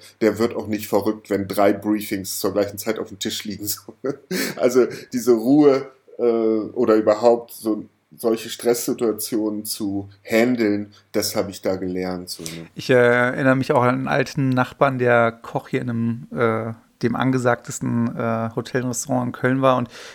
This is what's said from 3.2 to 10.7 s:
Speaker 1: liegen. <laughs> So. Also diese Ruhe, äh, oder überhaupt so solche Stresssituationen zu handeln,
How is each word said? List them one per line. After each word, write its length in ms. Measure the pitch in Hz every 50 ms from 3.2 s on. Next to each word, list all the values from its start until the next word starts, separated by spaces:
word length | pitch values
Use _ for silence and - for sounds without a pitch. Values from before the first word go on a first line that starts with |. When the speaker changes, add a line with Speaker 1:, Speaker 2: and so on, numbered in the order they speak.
| - 110 - - -
Speaker 1:
liegen. 240 | 107 98 104 104 104 -
<laughs> 40 | -
So. 140 | - - - _ - 131 143 - - - 185 190 - - -
Also 320 | - - 123 120 127 117 - - - - - -
diese 200 | 123 113 123 120
Ruhe, 580 | 110 110 127 143 151 147 143 131 135 135 - - _ _ _ -
äh, 60 | - 120
oder 720 | 120 117 113 110 110 110 110 104 - - - 117 107 110
überhaupt 560 | 110 107 107 104 107 120 120 117 117 - -
so 340 | - - - 110 107 107 - - _ _ _ _ 78
solche 320 | 73 - 113 117 113 - 113
Stresssituationen 1160 | - - 113 120 120 117 - 147 120 - 120 110 104 107 - - 127 107 107 107 107 104 107
zu 440 | - - - 110 98 98 98 101 - - _ -
handeln, 680 | - 113 110 120 127 127 117 113 104